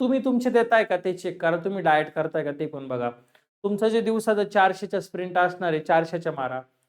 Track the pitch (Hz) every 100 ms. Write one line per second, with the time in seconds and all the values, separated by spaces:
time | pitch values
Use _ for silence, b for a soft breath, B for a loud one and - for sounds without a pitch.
0 | 247 262 262 240 247 233 233 226 208 180
1 | 185 180 185 180 165 170 185 196 165 151
2 | 151 160 156 160 147 143 151 143 131 123
3 | 120 - b b b _ 202 202 220 226
4 | 220 220 220 208 202 208 190 185 202 196
5 | 175 180 185 180 180 180 180 156 156 165
6 | 165 170 165 143 127 127 - _